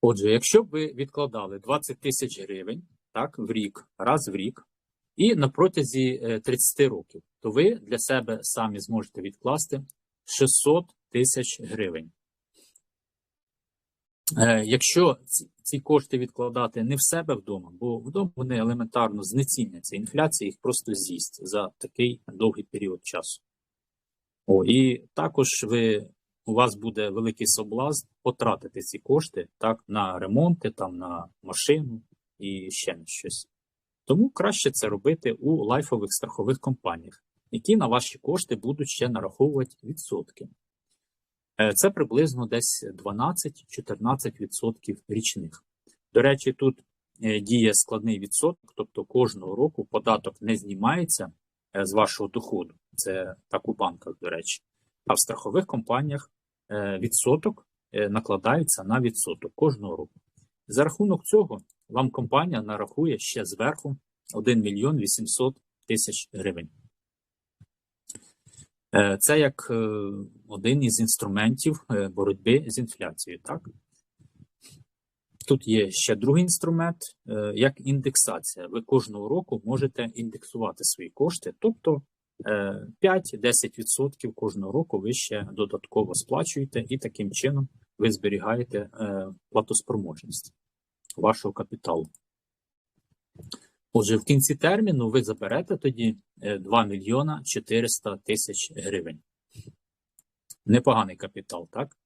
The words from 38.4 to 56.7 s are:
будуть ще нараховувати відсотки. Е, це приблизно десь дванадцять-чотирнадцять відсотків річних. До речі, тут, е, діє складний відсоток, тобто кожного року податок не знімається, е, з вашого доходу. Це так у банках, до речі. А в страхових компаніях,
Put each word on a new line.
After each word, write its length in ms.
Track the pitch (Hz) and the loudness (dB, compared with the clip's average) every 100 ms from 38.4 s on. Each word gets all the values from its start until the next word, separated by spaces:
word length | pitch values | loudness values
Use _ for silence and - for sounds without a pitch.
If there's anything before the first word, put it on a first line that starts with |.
| - 113 | -2 -4
будуть 320 | 117 147 139 | -4 -4 -4
ще 200 | - 123 | -2 -2
нараховувати 680 | 110 92 - 139 139 127 _ | -2 -6 2 2 2 -2 _
відсотки. 640 | 110 160 - 92 85 - - _ _ _ _ _ _ _ _ _ _ - | -14 -12 -6 -8 -8 -16 -20 _ _ _ _ _ _ _ _ _ _ 0
Е, 120 | 107 | 2
це 160 | 101 196 | 4 2
приблизно 560 | 196 143 120 156 123 117 | 2 0 4 2 0 -2
десь 400 | 117 117 - - | -2 -2 -4 -8
дванадцять-чотирнадцять 1500 | 92 101 101 139 180 151 - _ - - 104 110 135 - - | -10 -8 -2 -2 -2 -6 -10 _ -14 -10 -4 -2 -2 -4 -8
відсотків 640 | 101 - 117 113 - 101 _ | -10 -4 -4 -4 -8 -10 _
річних. 560 | 107 110 - 82 - _ _ _ _ _ | -4 -2 -6 -10 -14 _ _ _ _ _
До 100 | 110 | 4
речі, 300 | 131 139 - | 6 4 0
тут, 320 | 131 135 131 _ _ _ _ | 2 0 0 _ _ _ _
е, 180 | 113 107 | -2 -2
діє 340 | 101 120 113 | 2 6 6
складний 440 | 101 - 113 107 104 | 4 2 -2 -2 -4
відсоток, 540 | 101 - 156 175 _ - | -4 0 0 0 _ -10
тобто 280 | 104 - | -8 -8
кожного 520 | 98 127 120 95 92 98 | -2 2 2 0 -8 0
року 280 | 151 - | 0 0
податок 580 | - 113 - 110 - - | -4 -2 2 2 0 -8
не 140 | 107 107 | -2 -2
знімається, 760 | 101 95 113 165 170 - 87 _ _ _ _ 98 | -2 -2 0 0 0 -2 -4 _ _ _ _ -4
е, 100 | 95 | 0
з 60 | |
вашого 360 | 101 104 - 101 | 2 2 0 -6
доходу. 460 | 117 - 98 85 _ _ - | -6 -6 -6 -6 _ _ -6
Це 380 | - 95 92 92 _ | -4 -4 -6 -10 _
так 200 | 95 - | -6 -4
у 60 | |
банках, 400 | - 98 85 - - | -2 -2 -4 -14 -10
до 100 | 87 | -6
речі. 320 | 82 - - _ _ _ _ - | -6 -6 -8 _ _ _ _ 0
А 80 | |
в 40 | 107 | 2
страхових 480 | - 90 107 127 196 | 2 -2 -2 -2 0
компаніях, 640 | 113 113 120 147 143 - _ _ _ _ | -6 -2 -2 -2 -4 -10 _ _ _ _